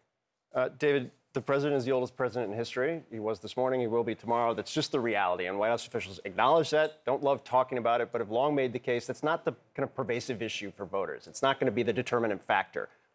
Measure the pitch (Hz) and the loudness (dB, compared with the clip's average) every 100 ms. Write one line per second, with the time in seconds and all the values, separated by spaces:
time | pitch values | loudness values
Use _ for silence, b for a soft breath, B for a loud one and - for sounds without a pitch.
0 | _ _ _ _ _ 131 127 131 151 143 | _ _ _ _ _ -2 -2 0 2 2
1 | 123 - _ 135 - 139 147 139 123 131 | 0 -12 _ -6 0 0 2 0 2 0
2 | 123 - 123 117 104 110 117 127 139 165 | 0 -2 -2 -2 -4 -4 -4 -2 -2 -2
3 | - 110 107 107 104 - 127 127 117 117 | -8 -6 -4 -4 -6 -2 0 0 0 0
4 | 117 110 113 117 117 104 - 156 143 143 | 0 -4 0 2 2 0 -2 -2 0 0
5 | 117 101 92 90 90 101 110 117 - 117 | 0 2 0 0 -2 0 0 0 -2 -6
6 | 92 90 101 92 123 165 113 151 156 - | -6 -10 -6 2 4 4 4 2 0 -2
7 | - 131 139 135 - 127 127 127 117 120 | -2 0 2 0 0 0 2 0 2 2
8 | 117 117 104 117 143 147 131 123 131 120 | 0 -2 -2 0 2 2 0 -2 -2 -2
9 | - 123 151 165 165 - _ - 135 - | -2 -4 -2 -2 -2 -6 _ -6 -6 -4
10 | 123 120 123 110 110 - 101 92 92 98 | -2 -2 -4 -4 -4 -6 -8 -10 -4 -2
11 | 85 64 - - 135 135 131 107 113 110 | -2 -6 -10 0 2 2 2 2 0 0
12 | 120 120 113 95 - 101 - - 50 b | 0 0 0 -2 2 0 0 -6 -10 b
13 | b | b